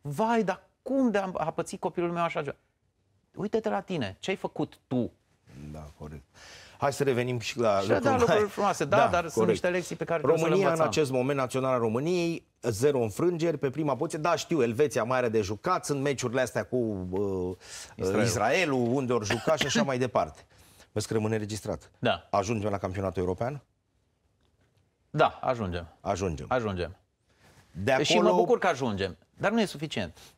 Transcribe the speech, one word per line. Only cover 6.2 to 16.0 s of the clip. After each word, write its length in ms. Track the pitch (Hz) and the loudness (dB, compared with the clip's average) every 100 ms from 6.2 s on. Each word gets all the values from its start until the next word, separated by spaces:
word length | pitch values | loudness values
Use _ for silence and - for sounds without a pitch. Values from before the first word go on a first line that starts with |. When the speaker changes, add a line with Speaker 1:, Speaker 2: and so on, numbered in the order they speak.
| _ - - - - - | _ -20 -20 -20 -20 -2
Speaker 2:
Hai 160 | 143 | -2
să 100 | 127 | 2
revenim 360 | 139 120 123 123 | 2 2 0 -2
și 200 | - - | -4 2
la 200 | 113 98 | 4 4
Speaker 1:
Și 80 | 98 | 4
da, 60 | |
Speaker 2:
lucruri 220 | - 269 254 | 2 4 4
mai 40 | 233 | 4
Speaker 1:
lucruri 220 | - 208 | 4 2
frumoase, 360 | - 202 170 147 | 0 0 0 2
da, 120 | 208 | 4
Speaker 2:
Da, 100 | 233 | 4
Speaker 1:
dar 140 | 175 | 2
sunt 120 | 165 | 0
Speaker 2:
corect. 180 | 113 180 | 2 2
Speaker 1:
niște 180 | 185 180 | 2 0
lecții 260 | 180 170 170 | -2 -4 -8
pe 80 | |
care 140 | 160 165 | -4 0
trebuie 200 | 143 156 | 2 4
să 40 | 165 | 4
le 40 | |
Speaker 2:
România, 220 | 190 185 | 2 2
în 60 | 165 | 2
Speaker 1:
învățăm. 220 | 156 156 | 2 2
Speaker 2:
acest 100 | 139 131 | 2 0
moment, 200 | 131 139 | 0 0
Naționala 380 | 127 131 131 127 | -2 -2 0 0
României, 680 | 117 117 151 180 170 165 _ _ | 2 0 0 0 0 -4 _ _
zero 380 | 123 101 143 135 | -4 2 2 4
înfrângeri, 560 | 113 101 170 175 170 147 | 0 0 0 2 -2 0
pe 120 | 139 | -4
prima 260 | 135 151 120 | -2 -2 -2
poziție. 240 | 160 160 | -2 -2
Da, 160 | 143 147 | 0 0
știu, 260 | - 147 | 0 0
Elveția 400 | 117 113 151 127 | 2 2 0 0
mai 140 | 113 127 | 0 0
are 120 | 123 | 2
de 120 | 110 | 0
jucat, 440 | 95 104 175 185 - | 0 -4 -2 -2 -2
sunt 160 | 143 | -2